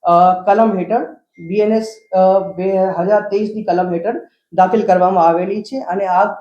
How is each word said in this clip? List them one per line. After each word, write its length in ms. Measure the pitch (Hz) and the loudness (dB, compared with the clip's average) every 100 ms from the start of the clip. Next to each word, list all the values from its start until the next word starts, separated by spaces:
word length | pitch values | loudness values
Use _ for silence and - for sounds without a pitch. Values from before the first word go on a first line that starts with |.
અ, 400 | 185 170 180 180 - | 2 4 4 2 0
કલમ 320 | 202 226 190 | 2 2 0
હેઠળ 280 | 175 226 311 - _ _ 165 | -2 -4 -4 -14 _ _ -6
બી 60 | |
એન 180 | 196 208 | -2 0
એસ, 240 | 220 220 - _ | 0 -4 -14 _
અ, 260 | 190 190 190 | 2 4 2
બે 380 | 190 170 190 190 | -2 -6 -2 0
હજાર 520 | 190 175 180 208 208 | 0 -2 0 0 0
તેવીસ 220 | 202 214 214 | -4 -4 -6
ની 80 | |
કલમ 280 | 202 175 180 | -2 -2 -2
હેઠળ 360 | 170 202 - - _ _ | -2 -4 -6 -10 _ _
દાખલ 300 | 170 190 220 | 0 2 2
કરવામાં 440 | 202 185 180 190 165 | 2 2 2 4 2
આવેલી 360 | 165 185 208 | 2 -2 -6
છે 180 | 214 269 | -8 -10
અને 260 | 175 180 196 | -6 -6 0
આ 240 | 180 214 - | 0 0 -2